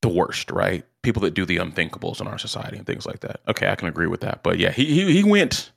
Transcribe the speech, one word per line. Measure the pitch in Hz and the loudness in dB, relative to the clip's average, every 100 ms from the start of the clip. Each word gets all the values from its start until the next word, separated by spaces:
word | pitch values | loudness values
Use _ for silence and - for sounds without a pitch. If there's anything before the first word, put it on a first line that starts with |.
the | 117 | 2
worst, | 85 90 - - | 2 0 -2 -4
right? | 95 95 92 - _ | 0 0 0 -8 _
People | 131 107 | 0 2
that | 101 | 2
do | - 90 | 0 0
the | 87 | 0
unthinkables | 85 - 80 - 82 - | -2 -2 -4 -4 -8 -6
in | - | -8
our | - | -8
society | 104 - - 104 | -8 -8 -8 -10
and | 98 | -8
things | 92 - | -6 -6
like | - | -10
that. | - - - | -12 -10 -4
Okay, | 110 98 | -2 0
I | 98 | -2
can | 87 | -4
agree | 82 85 | -2 -2
with | 87 | -2
that. | - - | -4 -4
But | - 87 | 0 2
yeah, | 90 | 2
he, | - 143 | 2 2
he, | 151 190 | 4 6
he | 175 | 6
went | 202 208 151 - - | 6 6 4 0 -8